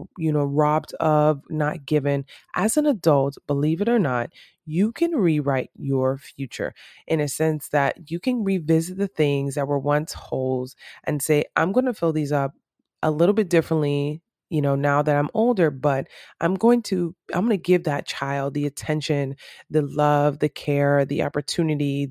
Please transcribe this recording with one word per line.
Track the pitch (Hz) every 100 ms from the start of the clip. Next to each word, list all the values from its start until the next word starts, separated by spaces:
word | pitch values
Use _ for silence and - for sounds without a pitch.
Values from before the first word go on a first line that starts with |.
| - -
you | 160
know, | 151 143
robbed | 139 147 156 156 -
of, | 156 151 151 143 -
not | 156 147 151 139
given. | 151 139 143 139 - _ -
As | 208 -
an | 294
adult, | 220 165 143 139 - -
believe | 143 151 165
it | 202
or | 240
not, | 151 123 117 - - _ -
you | 156 214
can | - 339
rewrite | 320 175 151 139 135 - -
your | 139 135 131 139
future | - - 135 - 85 - - - -
in | 160
a | 147
sense | - 160 156 -
that | 147 139 - 151
you | 170
can | - 247
revisit | 196 190 151 160 165 190
the | 196
things | - 147 143 139 139
that | 143
were | 143
once | 139 147 156
holes | - - 135 131 131 131 - - -
and | - 147
say, | - 147 - -
I'm | 170
gonna | 208 254
fill | 226 165
these | 156 143
up | 143 139 - _ _ _ _
a | 160
little | 151 175 208
bit | 185
differently | 165 - 160 147 143 143 156 _ _ _
you | 156
know, | 143 139
now | 143 143
that | 147 143
I'm | 147
older, | - 233 214 160
but | 135 147 135 170 - - _
I'm | 170
going | 185 233 240
to, | - 185 175 - -
I'm | - 226
gonna | 196
give | 156 180 170
that | 143 -
child | - 139 139 135
the | 143 147
attention, | - - 156 143 143 135 139 - - -
the | 156
love, | 143 147 147 147 147 143
the | 151
care, | - - 143 143 143 143
the | -
opportunity, | 143 147 143 - 160 151 143 139 139